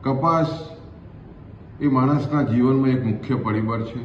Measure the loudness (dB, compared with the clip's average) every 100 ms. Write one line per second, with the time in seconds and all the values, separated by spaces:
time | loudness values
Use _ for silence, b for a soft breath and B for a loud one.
0 | -2 0 2 2 0 -4 -12 -16 -18 -18
1 | -18 -20 -20 -20 -20 -20 -18 -2 2 4
2 | 4 2 2 0 2 4 4 4 4 2
3 | 0 -2 -2 -2 0 0 0 -2 -4 -8